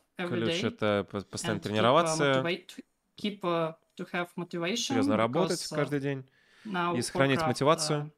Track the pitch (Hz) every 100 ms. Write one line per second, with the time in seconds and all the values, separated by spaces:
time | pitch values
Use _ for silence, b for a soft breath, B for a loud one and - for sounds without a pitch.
0 | - - 180 117 113 170 113 - 107 101
1 | 90 104 92 110 113 104 104 107 113 143
2 | 165 160 143 135 156 190 - - - _
3 | _ - 208 202 175 170 160 160 _ -
4 | 180 180 175 - 170 175 170 233 - 269
5 | - 107 113 143 185 170 - 156 143 143
6 | 139 135 131 b b b - 180 175 123
7 | - - 135 127 160 120 135 165 151 151
8 | 147